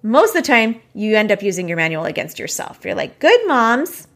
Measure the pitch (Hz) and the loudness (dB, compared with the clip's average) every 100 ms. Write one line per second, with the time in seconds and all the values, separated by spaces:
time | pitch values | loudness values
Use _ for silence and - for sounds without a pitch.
0 | 214 254 427 349 320 247 226 226 _ - | 2 4 4 2 2 2 2 -2 _ -6
1 | 214 214 214 202 202 180 180 170 160 160 | 0 2 2 0 -2 -4 -6 -2 -2 -2
2 | 165 - - - - - - - - - | -6 -6 -10 -10 -10 -10 -10 -12 -8 -6
3 | - _ 302 480 440 262 226 240 330 - | -8 _ 4 4 2 2 2 0 -2 -10
4 | - | -20